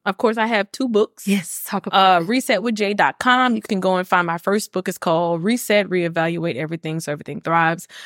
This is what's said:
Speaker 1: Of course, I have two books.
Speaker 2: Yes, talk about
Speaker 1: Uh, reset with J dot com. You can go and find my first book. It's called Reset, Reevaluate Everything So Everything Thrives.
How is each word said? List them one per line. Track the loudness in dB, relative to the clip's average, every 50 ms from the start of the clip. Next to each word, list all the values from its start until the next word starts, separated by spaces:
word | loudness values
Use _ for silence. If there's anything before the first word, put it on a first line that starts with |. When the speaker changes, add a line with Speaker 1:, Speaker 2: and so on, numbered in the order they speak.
| -6
Speaker 1:
Of | -6 -2
course, | 0 0 0 2
I | 2 0
have | 0 0 0 -2 -2 -4
two | -4 -4 0
books. | 2 2 2 0 _ -8 -2
Speaker 2:
Yes, | 0 0 0 -2 -6 -12 -12 -8
talk | -6 -6 -6 -4
about | 0 2 4 6 6 6 4 2
Speaker 1:
Uh, |
reset | 0 -2 -2 0 0 0 0
with | 0 -2 -2
J | -2 -2 -2 0
dot | 2 2 0 0 0
com. | 2 2 4 4 4 2 0
You | -2
can | -2 -2 -4 0
go | 0 0 0
and | 0 0
find | 2 2 0 2
my | 0 -4
first | -2 -2 -2 -2 -2 -2 -4 -6
book. | -6 -4 -4
It's | -8
called | -4 0 0 2 2 2 0 -2 0 0
Reset, | 0 0 0 0 2 2 2 2
Reevaluate | 2 0 0 0 0 0 0 0 0 -2 -2 -4 -4 -4
Everything | -4 -6 -6 -8 -8 -6 -6 -6 -4
So | -4 -6 -8
Everything | -8 -8 -10 -12 -8
Thrives. | -4 0 2 2 2 2 0 -2 -8 _ -18 -20 -20